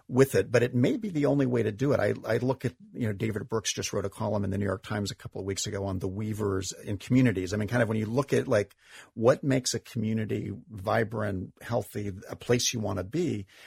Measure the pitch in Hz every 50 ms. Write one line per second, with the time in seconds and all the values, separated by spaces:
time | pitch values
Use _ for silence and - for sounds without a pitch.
0 | _ - 135 123 135 - - 98 95 - 113 120 117 123 123 123 127 - 285 233
1 | 214 202 170 151 143 139 143 143 135 123 123 120 107 110 104 101 131 147 120 98
2 | 101 107 - - - 113 113 120 120 127 127 - - 127 - - 202 - - -
3 | 123 107 101 95 113 110 101 104 101 - 117 110 - - - 107 104 - - 101
4 | 92 98 - - 110 104 104 104 101 95 95 98 101 98 95 101 - - 110 107
5 | 101 98 - - - - - 98 95 98 98 - - 104 101 98 98 98 95 92
6 | 92 95 95 104 110 107 107 101 107 101 95 95 95 - - - - - 104 95
7 | - - 123 131 127 123 98 95 92 87 104 107 107 104 120 123 117 104 110 110
8 | 107 104 117 127 - - 131 120 - - 120 104 101 - _ _ _ - - -
9 | - - - 120 113 123 151 185 - 143 131 131 123 - - 110 - - - 117
10 | 110 110 110 110 107 107 113 107 - 101 101 - - - 110 101 95 107 107 113
11 | 113 104 117 110 107 104 98 92 92 - - - - - 120 117 110 - - 113
12 | 101 101 92 98 - - - - - - 120 120 - - - 117 104 98 98 95
13 | 92 98 - 165 180 139 110 104 98 - - - -